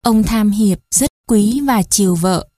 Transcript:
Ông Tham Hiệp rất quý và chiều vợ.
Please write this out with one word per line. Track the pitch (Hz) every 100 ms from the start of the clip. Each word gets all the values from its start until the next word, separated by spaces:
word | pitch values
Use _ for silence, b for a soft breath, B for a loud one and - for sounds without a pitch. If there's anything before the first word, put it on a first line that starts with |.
Ông | 240 220
Tham | 208 226 208
Hiệp | 202 214 180 _
rất | - 277 _ -
quý | 220 208 262 285
và | 233
chiều | 175 - 190
vợ. | 175 180 175 -